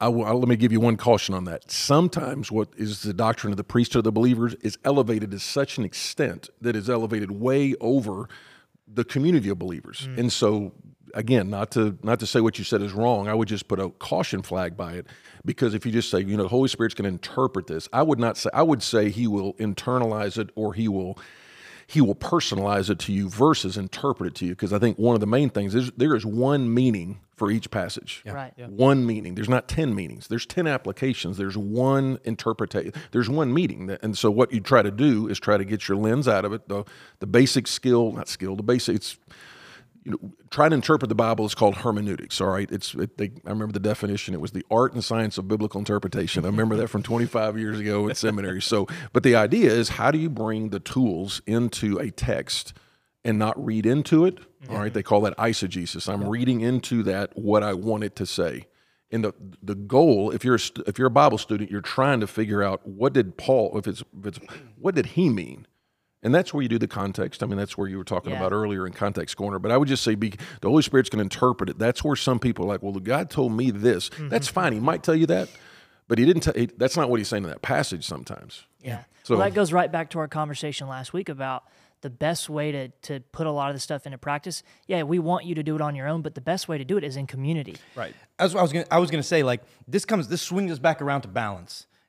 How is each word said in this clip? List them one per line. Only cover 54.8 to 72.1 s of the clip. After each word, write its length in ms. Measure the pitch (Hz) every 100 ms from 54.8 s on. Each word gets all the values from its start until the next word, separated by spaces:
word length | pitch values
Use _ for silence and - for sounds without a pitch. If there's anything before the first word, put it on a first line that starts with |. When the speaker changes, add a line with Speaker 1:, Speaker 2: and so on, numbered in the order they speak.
| 107
Speaker 1:
they 80 | 107
call 180 | - 104
that 140 | 104 -
eisegesis. 720 | 113 107 95 90 85 87 92
I'm 120 | 101
Speaker 4:
Yeah. 60 | 101
Speaker 1:
reading 300 | 117 123 120
into 400 | 117 127 - 117
that 340 | 98 95 101 -
what 260 | 101 107
I 120 | 104
want 280 | 92 107 107
it 120 | 104 -
to 80 | 95
say. 400 | - 85 62 - _ _ _ _
And 140 | 113
the, 100 | 107 - 98 -
the 120 | 95
goal, 560 | 101 101 127 165 104 104
if 120 | 117
you're 100 | 127
a 60 | 117
st-, 260 | - - -
if 100 | 110
you're 100 | 131
a 20 |
Bible 260 | 120 151 110
student, 320 | - 104 104
you're 100 | 101
trying 380 | - - 135 127
to 60 | 104
figure 360 | - 110 104
out 240 | 101 95 -
what 260 | 98 131
did 240 | 131 95 -
Paul, 400 | - 131 101 104
if 100 | 98
it's, 160 | 92 - 90
if 60 | 101
it's, 120 | - - - - -
what 160 | 175
did 120 | 180 -
he 220 | - 175
mean? 380 | 104 67 67 - _ _ _ _ _
And 140 | 110
that's 180 | 160 185
where 80 | 147
you 40 | 123
do 100 | 117
the 80 | 110
context. 560 | 101 98 95 - -
I 20 | 101
mean, 100 | 98
that's 200 | 101 -
where 80 | 98
you 100 | 95
were 60 |
talking 300 | 92 92 92
Speaker 2:
Yeah. 60 | 90
Speaker 1:
about 120 | 92
earlier 360 | 104 107 98 92
in 40 |
Context 440 | - 101 92 78 -
Corner. 240 | 101 95
But 100 | 101
I 60 | 127
would 100 | 143
just 160 | 131
say 140 | 117 107
be, 140 | 107 98 - -
the 80 | 98
Holy 140 | 156
Spirit's 260 | - 135 -
gonna 140 | 107
interpret 480 | 95 - 123 120 107
it. 80 | -
That's 240 | 113 -
where 140 | 156